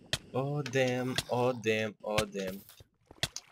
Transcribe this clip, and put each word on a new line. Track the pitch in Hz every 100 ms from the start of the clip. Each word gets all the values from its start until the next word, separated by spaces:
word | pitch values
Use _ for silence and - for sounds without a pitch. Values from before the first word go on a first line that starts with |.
| - - -
Oh, | 123 139 147
damn, | 131 131 127 127 127 127 -
oh, | 123 123
damn, | 127 107 110 110 98
oh, | - 107
damn. | 107 98 95 98 - - - _ - - - - -